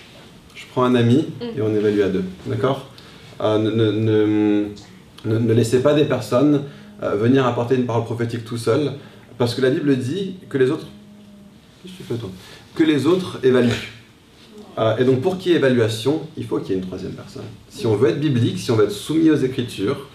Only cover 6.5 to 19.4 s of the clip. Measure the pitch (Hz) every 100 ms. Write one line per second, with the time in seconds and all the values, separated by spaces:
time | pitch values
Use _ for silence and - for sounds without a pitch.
6.5 | 143 - - - - - 101 113 135 123
7.5 | 117 120 127 120 117 110 113 117 113 -
8.5 | 117 113 127 143 - - - - - 120
9.5 | - 131 160 143 127 117 180 190 - -
10.5 | 135 127 156 - - - - - - -
11.5 | - - - - - - 113 101 92 -
12.5 | - - - 156 147 139 185 - - 127
13.5 | 123 120 117 - - - - _ - -
14.5 | - - - 110 110 127 127 185 180 175
15.5 | 156 131 123 110 110 135 156 - - 113
16.5 | - - 95 92 92 92 - - - 113
17.5 | - - - 113 101 147 139 151 120 -
18.5 | 92 - 110 101 - - 160 160 143